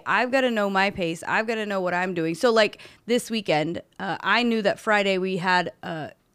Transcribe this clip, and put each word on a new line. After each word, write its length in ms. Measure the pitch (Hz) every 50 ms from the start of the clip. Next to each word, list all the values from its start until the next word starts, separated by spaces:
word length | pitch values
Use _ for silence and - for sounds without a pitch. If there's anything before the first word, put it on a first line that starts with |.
| -
I've 240 | - 180 202 240 254
gotta 200 | 240 269 254 254
know 180 | 233 214 208 202
my 200 | 196 190 196 202
pace. 340 | - - 180 165 165 175 -
I've 200 | - 151 196 220 220
gotta 180 | 233 220 214
know 140 | 208 202 196
what 140 | 185 180 175
I'm 200 | 175 180 190 185
doing." 200 | 170 160 160 170
So, 160 | 170 - 247 226
like, 260 | 220 214 202 - - - - - _ _
this 220 | - 233 247 - -
weekend, 520 | 233 226 196 - 160 151 156 160 175 - - _ _ -
uh, 180 | 190 196 165 -
I 220 | - 185 202 226 247
knew 180 | 240 226 226 208
that 160 | 196 - -
Friday 400 | - 220 214 208 202 196 190 185
we 200 | 180 190 190 180
had, 340 | 170 190 180 180 175 - - _ -
uh, 260 | 180 170 160 147 - - _ _ _ _